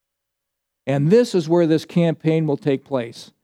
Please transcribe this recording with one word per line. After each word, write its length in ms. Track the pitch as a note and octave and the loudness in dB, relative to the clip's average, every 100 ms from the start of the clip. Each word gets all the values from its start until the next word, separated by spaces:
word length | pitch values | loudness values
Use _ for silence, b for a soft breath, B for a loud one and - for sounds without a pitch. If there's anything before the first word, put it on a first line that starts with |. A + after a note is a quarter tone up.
| _ _ _ _ _ _ _ _ - | _ _ _ _ _ _ _ _ -6
And 240 | C#3+ D3+ | -2 2
this 240 | A3+ A#3+ | 2 2
is 160 | F#3 D3+ | -2 0
where 160 | F3 E3 | 2 2
this 180 | D#3+ - | 0 -2
campaign 600 | F3 E3+ D#3 D#3+ D#3+ D#3 | -2 0 0 -2 0 0
will 120 | C#3+ | -2
take 280 | D3+ C3+ - | -2 -4 -4
place. 460 | C3+ A#2 - - _ | -6 -6 -14 -20 _